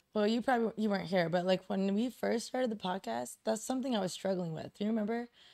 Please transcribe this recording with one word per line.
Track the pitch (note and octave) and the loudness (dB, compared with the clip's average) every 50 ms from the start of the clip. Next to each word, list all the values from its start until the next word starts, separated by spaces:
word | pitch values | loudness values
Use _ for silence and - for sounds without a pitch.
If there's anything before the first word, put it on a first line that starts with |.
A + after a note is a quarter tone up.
| _ _ - | _ _ 0
well, | G#3+ G#3 G#3 | 2 2 4
you | A3+ B3 G#3+ | 2 2 2
probably, | - B3+ A#3 A#3 G#3 - - | 2 2 2 2 0 0 0
you | G#3+ G#3+ | 0 0
weren't | G3+ F#3+ F3 E3 | 0 0 0 2
here, | G3 F#3 E3+ E3 | 2 2 4 4
but, | E3 F3+ F3 F#3 | 2 2 2 2
like, | F#3+ F#3 - | 2 2 0
when | - G3+ G3 F#3+ G3 G3 | -2 -2 0 2 2 2
we | G#3 A#3 C4 | 2 0 -2
first | - - - G3 G#3+ A#3+ - | -2 -2 -2 0 0 0 -2
started | - - B3+ B3+ A#3 | -4 -2 -2 0 0
the | A3 | -2
podcast, | G#3 - F#3 F3+ G3 - A#3 A3+ A#3+ B3 - - - - | -4 -4 -4 -4 -4 -4 -4 -4 -4 -4 -6 -10 -6 -2
that's | A3 A3 G#3+ - | -2 -2 -2 -2
something | - B3+ C4 A#3+ C#4 B3 | -4 -4 -2 -2 0 0
I | G#3 | 0
was | F#3+ F3+ - | 0 0 -2
struggling | - - F#3+ G3 F#3 F3+ E3 D#3+ | -2 -2 -2 0 0 -2 -4 -4
with. | D#3 - - - - | -6 -8 -10 -8 -4
Do | G#3 | -2
you | G#3+ | 0
remember? | A3+ A3+ G#3 G#3 A#3 A#3 A#3+ A#3+ _ - - - | 0 0 0 0 -2 -2 -4 -6 _ -20 -20 -20